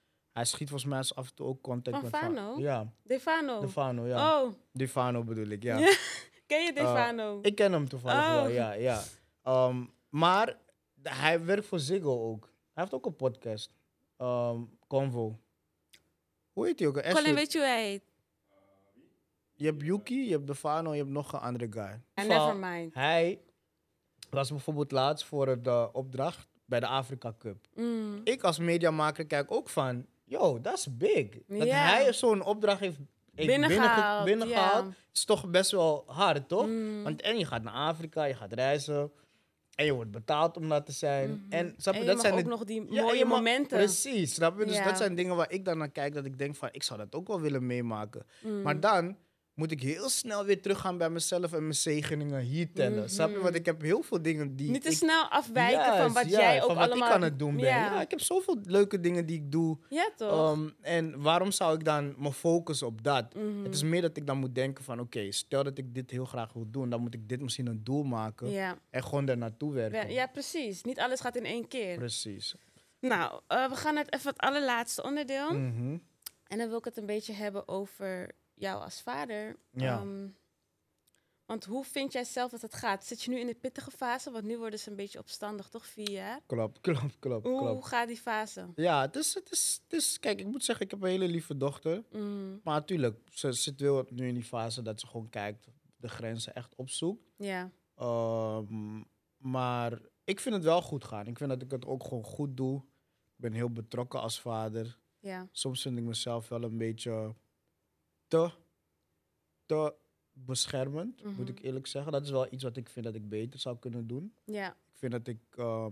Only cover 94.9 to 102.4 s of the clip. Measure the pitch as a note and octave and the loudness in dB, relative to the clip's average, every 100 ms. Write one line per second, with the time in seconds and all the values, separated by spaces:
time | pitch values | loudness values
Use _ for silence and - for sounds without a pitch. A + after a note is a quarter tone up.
94.9 | G#2 - A#2 A2 A2 G#2 G#2 _ _ _ | -8 -10 -12 -10 -6 -6 -8 _ _ _
95.9 | _ A#2+ - A#2 A2+ - - A2+ - C3 | _ -12 -8 -8 -6 -8 -10 -14 -14 -10
96.9 | - E3 A3 _ _ G3+ F#3 F#3 - _ | -4 -4 -4 _ _ -6 -6 -8 -14 _
97.9 | - A#2+ A#2 A2+ A2+ A2 A2 G#2+ A2+ G#2+ | -6 -2 0 0 0 -2 -4 -6 -8 -8
98.9 | G#2+ A2 _ _ _ C3 C3 B2+ B2 A#2 | -10 -16 _ _ _ -6 -2 -2 -2 -4
99.9 | A#2 - _ - G3+ - G#3 D#3+ E3+ E3+ | -6 -12 _ -8 -6 -2 0 4 4 2
100.9 | C#3+ - G#2+ G#2 A#2+ C#3+ C3 B2+ C3+ - | -6 -6 -8 -8 -6 -4 -4 -4 -8 -4
101.9 | C3 - B2+ G#2+ - | -6 -6 -8 -6 -6